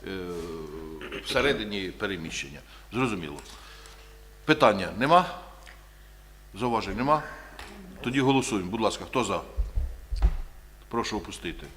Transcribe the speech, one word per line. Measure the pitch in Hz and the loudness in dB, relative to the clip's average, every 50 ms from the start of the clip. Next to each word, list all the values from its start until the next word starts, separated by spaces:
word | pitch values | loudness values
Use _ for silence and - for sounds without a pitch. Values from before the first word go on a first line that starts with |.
| - 87 | -6 -6
е, | 95 95 90 87 87 85 82 87 82 80 78 76 76 80 80 78 80 76 73 71 - 98 - | -6 -6 -6 -6 -6 -6 -6 -6 -8 -8 -8 -10 -10 -10 -10 -10 -10 -12 -10 -10 -10 -10 -6
всередині | - - 131 127 143 135 123 110 104 104 101 95 90 | 0 2 4 4 4 2 0 -2 -4 -4 -4 -4 -4
переміщення. | 85 - 107 98 98 85 80 80 - - 71 69 71 69 - - - - - - | -4 -4 -2 -2 -2 -4 -4 -6 -6 -8 -8 -10 -12 -16 -16 -18 -20 -20 -16 -6
Зрозуміло. | 101 117 131 120 107 90 82 73 71 71 - - - - - - - - - - - - - - - - - - - - - | 0 0 2 2 0 -4 -6 -8 -10 -10 -12 -16 -18 -18 -18 -18 -18 -18 -18 -18 -20 -20 -20 -20 -20 -20 -20 -20 -20 -6 2
Питання | - 151 - 135 117 107 98 92 82 80 98 | 2 6 8 8 8 8 6 0 -4 -2 0
нема? | 127 143 170 180 175 - - - - - - - - - - - - - - - - - - - - - - - - - - | 4 6 8 6 6 4 -6 -12 -14 -16 -18 -18 -18 -18 -18 -18 -20 -20 -20 -20 -20 -20 -20 -20 -20 -20 -20 -20 -20 -16 -6
Зауважень | 98 120 127 117 107 98 98 95 | -2 0 2 2 2 0 -2 -2
нема? | 110 127 143 151 151 147 - - - - - - - - - - - - - - - | 0 4 4 4 2 2 -6 -12 -14 -16 -16 -16 -16 -16 -14 -16 -16 -16 -16 -14 -6
Тоді | - 120 131 139 | -4 0 2 4
голосуємо. | 131 135 135 135 123 - 113 98 90 90 | 6 6 6 6 4 4 0 0 0 0
Будь | 104 113 | 0 2
ласка, | 110 98 - - 95 | 2 2 2 0 -8
хто | - - 131 110 | -2 0 0 0
за? | 95 98 82 76 - - - - - - - - - - - - - - - - - - - - - - - - - - - - - | 2 0 -2 -2 -4 -2 -2 -2 0 0 -2 -2 -2 -4 -10 -6 -4 0 4 4 4 4 2 -4 -8 -12 -18 -20 -20 -20 -20 -12 -4
Прошу | - 117 110 - 107 | -2 -2 -2 0 -2
опустити. | 104 - - 98 - - 87 76 - 73 69 - | -4 -4 -6 -12 -8 -8 -8 -8 -8 -12 -14 -16